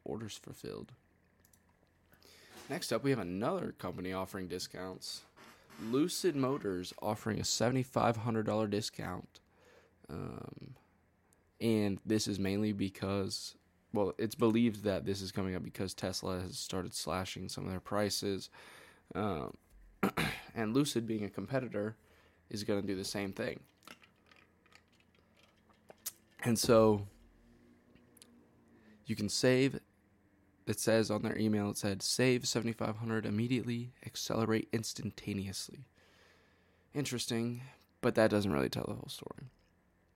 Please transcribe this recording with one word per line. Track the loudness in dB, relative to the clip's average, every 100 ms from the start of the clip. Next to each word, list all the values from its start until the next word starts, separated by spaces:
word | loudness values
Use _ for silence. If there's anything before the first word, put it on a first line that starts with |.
orders | -10 -8 -10 -12
fulfilled. | -16 -14 -12 -12 -14 -20 _ _ _ _ _ _ _ _ _ _ _ -20 -20 -20 -20 -18 -10
Next | -8 -2
up, | 0
we | 2
have | 2
another | 0 -2 0 0 -4 -6
company | -8 -6 -4
offering | -4 -4 -6 -6
discounts. | -6 -6 -8 -10 -10 -10 -12 -14 -20 -20 -20 -20 -12 -2
Lucid | 0 0 0 0 2
Motors | 0 0 -2 -2 -4 -4
offering | -2 -2 -2 -2
a |
seventy-five | 0 2 4 2 0 4 4 4
hundred | 0 0 2
dollar | 2 2
discount. | 0 -2 -6 -8 -8 -10 -20 _ _ -20 -20 -20 _ -12
Um, | -10 -8 -10 -12 -14 -16 -18 _ _ _ _ _ _ _ -2
and | 2 4 4 0 0
this | 2 2
is | 0
mainly | 2 2 2
because, | 0 -2 -2 -2 0 -2 -4 -10 -14 _ _ _
well, | 0 0 0
it's | -4 4
believed | 6 6 4 2
that | 0 0 0
this | -2
is | -4
coming | -2 -2 -2
up |
because | -4 -6 -6
Tesla | -4 -4 -4 -4 -4
has | -4 -6
started | -6 -4 -4
slashing | -6 -4 -2 -4 -6 -8
some | -8 -6
of |
their | -6
prices. | -4 0 0 0 0 -2 -6 -16 -20 -20 -20 -20 -10
Um, | -4 -2 -2 -6 -10 _ -20 -20 _
<clears throat> | -2 0 -2 -4 -8 -4
and | 2
Lucid, | 2 2 0 0
being | -2
a | -4
competitor, | -6 -4 -2 -2 -2 -2 -4 _ -20 -20 _ -10
is | -6
gonna | 0 0
do | 0 -2
the |
same | -2 -2 -4
thing. | -2 -4 -4 -12 _ -20 -20 -20 _ _ -20 -20 _ _ -20 _ _ _ _ _ _ _ _ _ _ -20 -16 -14 -14 _ -4
And | 2 4
so | 8 10 10 8 2 -12 -20 -20 -20 -20 -20 -20 _ -20 -20 _ -20 -20 -20 _ _ -20 -20 -14 -6
you | -4
can | -2
save, | 2 4 6 4 0 -8 _ _ _ _ _ _ _ -4
it | 0
says | 4 4 4
on | 2
their | 0 2
email, | 2 4 2
it | 0
said, | -2 0
"Save | 0 2 4 4 2
seventy-five | 0 -2 -2 -4 -2
hundred | -2 -2 0
immediately, | 0 2 0 0 -4 -6 -10 -12
accelerate | -8 -2 0 2 2 2
instantaneously." | -2 -2 -4 -6 -6 -4 -4 -4 -6 -10 -12 -18 _ _ _ -20 _ _ _ _ _ _
Interesting, | -4 -2 -2 -2 0 0 -4 -10 -20 _ _
but | 2 6
that | 6
doesn't | 6 4
really | 2 2
tell | 0 -4
the |
whole | -6 -10
story. | -12 -12 -14 -16 -18 _ _ _ _ _